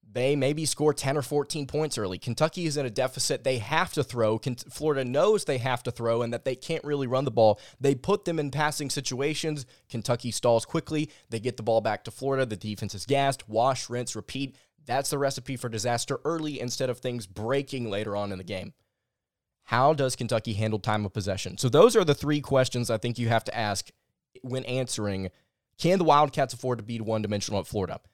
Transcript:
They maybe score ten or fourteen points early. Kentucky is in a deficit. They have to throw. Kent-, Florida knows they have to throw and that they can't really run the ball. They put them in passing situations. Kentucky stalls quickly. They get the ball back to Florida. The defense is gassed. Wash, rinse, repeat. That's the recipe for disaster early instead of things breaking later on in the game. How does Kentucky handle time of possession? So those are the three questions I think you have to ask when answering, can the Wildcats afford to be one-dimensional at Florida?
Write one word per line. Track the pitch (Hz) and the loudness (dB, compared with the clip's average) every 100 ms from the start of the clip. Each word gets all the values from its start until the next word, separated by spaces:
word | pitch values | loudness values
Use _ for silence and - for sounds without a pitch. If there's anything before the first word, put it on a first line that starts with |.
| 113 | -8
They | 107 131 | -2 0
maybe | 147 135 151 156 | 2 2 0 -2
score | - 151 | 2 2
ten | 143 135 147 | 2 0 -2
or | |
fourteen | 131 147 143 160 139 | 0 -2 -2 -6 -4
points | 147 156 - | -4 -2 -2
early. | 98 92 | -4 -4
Kentucky | - 113 156 180 170 | -6 0 0 0 -4
is | 147 | -2
in | |
a | 135 | -4
deficit. | 110 127 - - 143 | -2 -2 -2 -2 0
They | 120 127 | 0 -2
have | 101 156 175 | 0 0 0
to | - | -2
throw. | 131 123 110 110 | -4 2 2 2
Kent-, | - 120 - | -2 -6 -10
Florida | - 151 139 | -4 0 0
knows | 127 131 190 214 | 0 2 4 4
they | - 135 | 2 -2
have | 127 123 | 0 -2
to | - | -4
throw | - 117 117 | -4 0 0
and | 117 | 0
that | 117 | -2
they | - 127 | -4 -6
can't | - 160 | -4 -6
really | 147 143 131 | -2 -2 0
run | 127 | 0
the | 139 | 0
ball. | 117 110 104 - - | 6 6 6 -4 0
They | 139 | 2
put | 131 - 202 | 2 0 0
them | - 165 | 0 -2
in | 143 | -2
passing | 143 151 147 143 | 0 -2 -2 -6
situations. | 147 127 127 143 151 160 147 127 _ _ | -4 -4 -2 -2 -2 -4 -6 -10 _ _
Kentucky | 117 107 120 120 | -8 -2 -2 -2
stalls | - 120 113 | 0 4 4
quickly. | - 165 - 156 147 - _ | 2 -4 -2 -4 -4 -8 _
They | 113 | -4
get | 113 - | -4 -4
the | |
ball | 107 113 | 2 2
back | 110 104 | 2 -2
to | - | -6
Florida. | - 135 135 | -6 -2 0
The | 127 104 | -2 -4
defense | 110 104 104 | -6 -6 -8
is | 101 - | -8 -2
gassed. | 139 139 135 - | 2 2 -2 -2
Wash, | 107 127 127 - | 2 2 0 -4
rinse, | 120 123 110 | -6 -6 -8
repeat. | - 131 139 - _ _ | -8 -8 -8 -10 _ _
That's | - 127 139 | -2 -2 0
the | 143 | 0
recipe | 139 127 120 131 | 0 -2 -8 -6
for | 123 | -4
disaster | 110 117 117 - 135 | -2 0 0 -2 -4
early | - 165 156 139 | -2 -2 -4 -4
instead | 123 - 131 | -6 -2 -2
of | 120 | -2
things | 127 120 95 | -4 -6 -8
breaking | 92 110 139 131 135 117 | -6 0 0 -2 -6 -4
later | 101 107 101 | -4 -2 -2
on | 101 | -4
in | 95 | -6
the | |
game. | 90 98 92 - _ _ _ _ _ _ _ _ | -6 -8 -8 -16 _ _ _ _ _ _ _ _
How | - 117 135 | -2 4 4
does | 156 131 | 4 0
Kentucky | - 120 113 110 | 0 0 0 0
handle | 101 110 107 | -2 0 -2
time | 107 107 | -2 -2
of | 101 | -2
possession? | - 95 92 - 87 | -4 -4 -4 -6 -2
So | 127 | 2
those | 131 220 226 | 8 8 8
are | |
the | 170 | 4
three | 139 147 147 | 2 2 -2
questions | - 135 127 127 120 | 2 2 4 0 -2
I | 110 | -2
think | 120 120 | -2 -2
you | 117 | 2
have | 113 | 2
to | - 117 | 0 -4
ask | 107 98 - _ _ _ _ - | -2 -4 -6 _ _ _ _ -16
when | - 131 | -6 -6
answering, | 127 127 123 - 104 95 95 _ _ _ _ _ | -2 -4 -2 -2 -2 -2 -6 _ _ _ _ _
can | 165 190 | 2 4
the | |
Wildcats | 160 143 147 - 135 | 6 6 6 2 -2
afford | 120 127 120 | -2 -4 -4
to | |
be | 107 117 | -4 -6
one-dimensional | 110 110 107 104 - 101 | 0 0 0 -2 0 -4
at | 90 | -2
Florida? | 107 92 - _ | -2 -2 -6 _